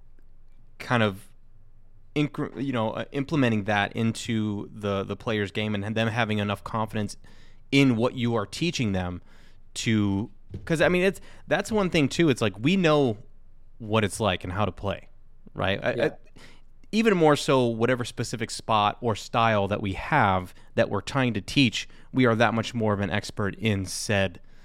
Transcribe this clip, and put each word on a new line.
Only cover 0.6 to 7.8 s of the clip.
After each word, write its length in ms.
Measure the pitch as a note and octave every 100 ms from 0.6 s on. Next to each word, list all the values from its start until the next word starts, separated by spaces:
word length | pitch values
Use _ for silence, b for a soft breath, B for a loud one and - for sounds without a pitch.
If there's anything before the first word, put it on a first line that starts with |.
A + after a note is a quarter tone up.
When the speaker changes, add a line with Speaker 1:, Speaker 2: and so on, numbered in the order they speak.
| - -
Speaker 1:
kind 240 | - B2
of 260 | G#2+ F#2+ - - - - - - - - - -
incre-, 460 | D3 - - -
you 100 | C#3
know, 180 | B2 A2
uh, 140 | - -
implementing 520 | C#3 C3 D#3 B2 G#2+
that 280 | G2 G#2 G2+
into 760 | - A2+ - - A2 G#2+ G2+ -
the, 320 | A2 G#2 G2
the 120 | G2 G2
player's 360 | - G#2+ G2+
game 220 | G#2+ G#2+
and 220 | G#2 G2+ A2+
them 120 | A2+
having 300 | A2+ G#2+ G#2+
enough 260 | G2+ G2+
confidence 520 | - A#2 A2 A2 G#2 - - b b b -
in 260 | C#3